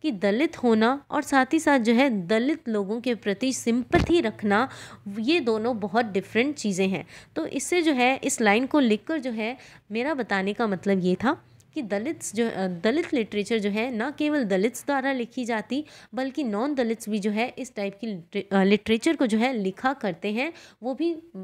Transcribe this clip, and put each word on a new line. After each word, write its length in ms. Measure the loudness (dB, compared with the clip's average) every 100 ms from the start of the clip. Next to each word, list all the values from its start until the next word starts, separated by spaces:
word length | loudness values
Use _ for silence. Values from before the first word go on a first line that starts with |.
कि 100 | -4
दलित 500 | 0 0 2 0 0
होना 420 | 2 4 4 0 -4
और 120 | -6
साथ 240 | 0 2 2
ही 60 | 2
साथ 180 | 4 4
जो 160 | 4
है 320 | 4 4 0 0
दलित 420 | 0 0 -2 -2
लोगों 320 | -4 -2 -4
के 140 | -2
प्रति 380 | -2 -2 -2 -2
सिंपैथी 680 | -2 0 0 2 2 4 2
रखना, 480 | 2 -2 2 2 0 -6 -18 -14 -10 -4
ये 220 | 0 2
दोनों 400 | 2 0 0 -2
बहुत 260 | 0 0 0
डिफरेंट 480 | -4 -2 0 0
चीज़ें 340 | -2 -2 0 0
हैं। 180 | -2 -6 -18 -10 -8
तो 100 | -4
इससे 360 | -6 0 2
जो 100 | 4
है 280 | 4 2 2
इस 160 | -2 2
लाइन 260 | 4 4 4
को 140 | 4
लिखकर 380 | 4 2 0 -4
जो 120 | -4
है 260 | -4 -6 -8 -16 -20 -8
मेरा 220 | -4 -2
बताने 380 | -4 -2 -2 -2
का 140 | -2 -2
मतलब 340 | 0 0 2
ये 100 | 2
था 300 | 2 0 -2 _ -20 _
कि 80 | -10
दलित्स 520 | -4 -4 -4 -8 -6
जो, 140 | -2 -2
अ, 180 | -2 -4
दलित 480 | 0 0 0 0
लिटरेचर 440 | -2 0 -4 0 0
जो 120 | 0
है 260 | -2 -2 -2
ना 140 | -4
केवल 340 | -2 0 0
दलित्स 420 | 2 2 2 -2 -2
द्वारा 260 | -2 0
लिखी 320 | -2 -4 -6
जाती 400 | -4 -4 -4 -6 -6 -16 -10
बल्कि 300 | -6 -4 -4
नॉन 300 | -2 -2 0
दलित्स 340 | 0 -2 -2 -4
भी 100 | -2
जो 120 | 0
है 240 | -2 -4 -6
इस 160 | -10 -6
टाइप 220 | -8 -6
की 60 | -8
लिटरे-, 480 | -8 -6 -8 0
अ, 100 | 4
लिटरेचर 520 | 4 4 2 2 2 2
को 100 | 2
जो 120 | 2
है 140 | 2 0
लिखा 360 | -4 -2 -4
करते 400 | -2 -4 -4 -4
हैं, 200 | -4 -4 -8 -20 _
वो 120 | -8
भी 220 | -2 -2 -4 -10 -16